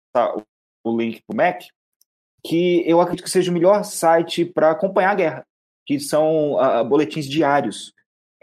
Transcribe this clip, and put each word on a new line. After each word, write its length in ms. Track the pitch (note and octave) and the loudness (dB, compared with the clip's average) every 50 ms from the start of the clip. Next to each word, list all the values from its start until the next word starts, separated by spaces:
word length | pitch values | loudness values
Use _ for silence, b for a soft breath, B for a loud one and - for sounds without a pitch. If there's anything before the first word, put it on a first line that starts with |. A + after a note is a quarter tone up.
| _ _ - B2 A2 - - | _ _ -2 0 0 0 -2
o, 80 | G#2+ G#2+ _ _ _ _ _ _ _ - | -6 -10 _ _ _ _ _ _ _ -6
o 140 | A#2 A#2 | -4 -2
link 240 | A2+ A#2 A2+ A2 - _ | -2 -2 -4 -6 -10 _
pro 80 | - G#2 | -8 -2
Mac, 280 | B2 D#3+ F3+ - - - - _ _ _ _ _ _ _ _ _ _ _ _ _ _ - | 0 0 0 0 -4 -10 -20 _ _ _ _ _ _ _ _ _ _ _ _ _ _ -6
que 380 | - D#3 E3+ F3+ F3+ F3 E3+ - | -2 -2 0 2 2 2 2 2
eu 160 | D#3+ E3+ F3 | 2 2 2
acredito 220 | F3+ F3 F3 - - | 2 2 -2 -6 -8
que 40 | - | -2
seja 180 | - F#3 E3+ F3+ | -2 0 0 0
o 40 | F3 | 0
melhor 300 | E3+ E3 F#3 G#3 G3+ - | 2 4 4 4 2 0
site 600 | - - - F3 E3 E3+ E3+ E3 - - E3+ E3+ | -6 -6 0 2 2 4 2 2 -2 -4 -4 -4
pra 260 | E3+ - D#3+ D3+ D#3+ | -4 0 2 2 2
acompanhar 400 | D#3+ D#3 G3 - F#3+ G3+ F#3 F#3+ | 2 0 -2 -2 0 0 0 0
a 40 | G#3 | 0
guerra, 300 | F#3 E3+ D#3 C#3 C3+ - _ _ _ _ _ _ _ _ | 0 -2 -2 -4 -6 -12 _ _ _ _ _ _ _ _
que 140 | - D3 C3+ | -6 -4 -4
são, 580 | C#3+ - D#3 D3+ D#3 D#3 D#3+ D#3 D3+ D3 A2+ F2+ | -2 -2 0 0 2 2 2 0 0 0 0 0
ah, 240 | C3 C3 A2 A#2 A2+ | 2 2 2 0 0
boletins 420 | A2+ C#3+ D#3 D3 D3 - D#3+ C#3 | 2 2 2 2 0 -4 -8 -8
diários 640 | C3 C#3 D#3+ D3+ C#3 C#3+ C#3+ B2 G#2 G2+ - - - - _ _ _ _ _ _ _ _ _ | -4 -2 0 2 2 2 2 0 -2 -6 -10 -14 -18 -20 _ _ _ _ _ _ _ _ _